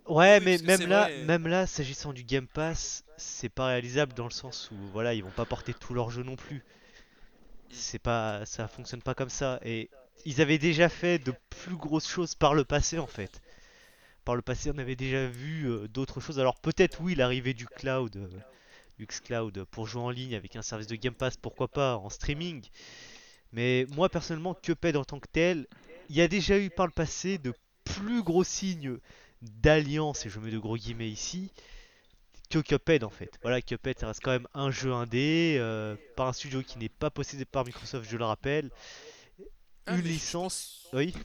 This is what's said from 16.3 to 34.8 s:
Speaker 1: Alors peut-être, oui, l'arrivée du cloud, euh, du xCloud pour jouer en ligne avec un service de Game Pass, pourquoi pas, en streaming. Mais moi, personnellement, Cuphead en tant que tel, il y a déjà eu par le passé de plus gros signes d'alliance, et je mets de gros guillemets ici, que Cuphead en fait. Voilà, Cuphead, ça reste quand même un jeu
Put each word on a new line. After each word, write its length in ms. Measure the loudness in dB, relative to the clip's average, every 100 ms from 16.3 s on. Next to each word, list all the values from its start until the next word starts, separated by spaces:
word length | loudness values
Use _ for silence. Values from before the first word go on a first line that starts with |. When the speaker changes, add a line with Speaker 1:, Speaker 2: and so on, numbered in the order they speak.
| 2
Speaker 1:
Alors 200 | 4 4
peut-être, 400 | 2 4 4 4
oui, 140 | -2 2
l'arrivée 380 | 4 2 -2
du 120 | -4 -6
cloud, 500 | -8 -2 0 -2 -6
euh, 100 | -10 -12 -18 -20 _ -20 -20 -16
du 80 | -12
xCloud 580 | -12 -6 -4 -4 -6 -10
pour 220 | -8 -8
jouer 140 | -4
en 80 | -4
ligne 260 | -6 -6 -6
avec 200 | -8 -10
un 60 |
service 260 | -8 -8 -6
de 80 | -4
Game 180 | -4 -2
Pass, 200 | -4 -4
pourquoi 300 | -8 -4 -4
pas, 300 | 0 0 0
en 120 | -6
streaming. 540 | -6 -4 -4 -4 -8 -12 -20 -20 -20 -20 -20 -20 -20 _
Mais 320 | -2 2 2 2
moi, 180 | 2 2
personnellement, 440 | 2 -4 -4 -4
Cuphead 440 | -4 -2 0 2 2
en 60 |
tant 160 | -2 -10
que 80 | -4
tel, 360 | 2 4 2 -4 -14 -20 -20 -2
il 60 | 4
y 60 |
a 60 | 4
déjà 300 | 4 4 4
eu 120 | 4
par 180 | 0 0
le 40 |
passé 460 | 0 -2 -2 -2 -2
de 160 | -4 -8 _ _ -10
plus 360 | -6 -2 0
gros 200 | 2 4
signes 540 | 4 0 -4 -4 -6 -8 -10 -20 -20 -20
d'alliance, 840 | -20 2 6 6 6 0 0 -2 -6
et 40 |
je 100 | -8
mets 120 | -6
de 60 | -4
gros 200 | -2 -4
guillemets 320 | -4 -6 -6
ici, 420 | -6 -6 -6 -8 -12 -20 -20 -20 _ _ _ _ -20 -2
que 100 | 0
Cuphead 440 | 2 2 4 2
en 60 | 2
fait. 280 | -10 -14 -6
Voilà, 200 | 0 0
Cuphead, 380 | 0 -6 -4 -4
ça 80 | -6
reste 140 | -4
quand 80 | 0
même 160 | -2 -2
un 180 | -4 -2
jeu 220 | -2